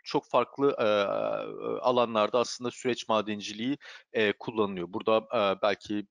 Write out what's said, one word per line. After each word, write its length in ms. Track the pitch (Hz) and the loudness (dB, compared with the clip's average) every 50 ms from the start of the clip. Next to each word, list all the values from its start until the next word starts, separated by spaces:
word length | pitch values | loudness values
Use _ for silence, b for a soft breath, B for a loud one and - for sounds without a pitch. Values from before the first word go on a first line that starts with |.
| - | -12
çok 260 | - - 147 - - | -4 -4 -4 -4 0
farklı, 460 | - 127 120 - - 135 139 143 135 - | 0 0 0 0 -2 0 2 2 2 2
e, 60 | 120 107 107 101 98 98 104 - - 110 110 107 107 104 104 - 98 117 113 - | 2 2 4 4 2 2 0 0 0 -2 -2 -4 -6 -8 -10 -8 -6 -6 -4 0
alanlarda 580 | - 123 127 123 120 113 113 107 104 107 - 123 | 0 2 4 4 2 2 2 2 2 2 2 0
aslında 320 | 117 - - - 123 120 | 0 0 -4 -8 -8 -8
süreç 380 | - - - 127 120 - - - | -8 -4 -2 -2 -2 -2 -2 0
madenciliği, 680 | 110 107 98 107 104 104 95 98 104 104 113 131 147 - B B B B B B - | 0 0 2 0 -4 -6 -6 -10 -8 -6 -4 -4 -4 -6 B B B B B B 0
e, 200 | 117 110 104 101 | 2 2 2 2
kullanılıyor. 600 | - - - 113 110 104 98 98 90 87 87 98 | -2 -4 -6 0 0 0 0 0 -4 -6 -6 -6
Burada, 240 | 110 - 113 110 | -4 0 2 2
e, 460 | 110 110 - - 117 101 98 95 92 - | 2 2 0 0 2 2 2 2 2 2
belki 440 | 104 98 - - - 107 104 101 _ | 0 0 0 -4 -6 -6 -6 -6 _